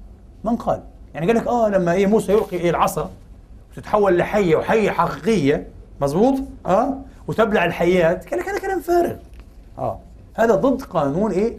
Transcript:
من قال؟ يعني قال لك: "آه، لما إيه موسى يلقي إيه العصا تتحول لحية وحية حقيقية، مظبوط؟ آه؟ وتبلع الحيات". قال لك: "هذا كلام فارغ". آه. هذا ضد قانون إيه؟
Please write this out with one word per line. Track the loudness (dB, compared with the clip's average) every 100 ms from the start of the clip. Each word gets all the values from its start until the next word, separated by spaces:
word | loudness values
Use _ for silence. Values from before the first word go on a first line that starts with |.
| -20 -20 -20 -10
من | -6 -4
قال؟ | -2 -4 -6 -20 -14
يعني | -4 0
قال | 0
لك: | 2
"آه، | 0 2
لما | 2 2
إيه | 2 4
موسى | 2 4
يلقي | 0 0 -2
إيه | 0
العصا | 2 0 -2 -8 -12 -20 -20 -20 -20 -20 -16
تتحول | -2 2 4 2
لحية | 0 0 2 2
وحية | 2 0 0
حقيقية، | 0 -2 -2 0 2 2 0 -4 -18 -16 -4
مظبوط؟ | -2 2 2 2 -4 -8 0
آه؟ | 0 0 -4 -10 -16 -6
وتبلع | 0 2 2
الحيات". | 0 0 2 4 2 0 -4
قال | -6
لك: | -4
"هذا | -6
كلام | -4 -4
فارغ". | 0 2 2 -4 -14 -20 -20 -20 -18 -8
آه. | -6 -6 -14 -20 -10
هذا | -2 2
ضد | 4 4 0
قانون | -2 -2 0 0 0
إيه؟ | 0 -2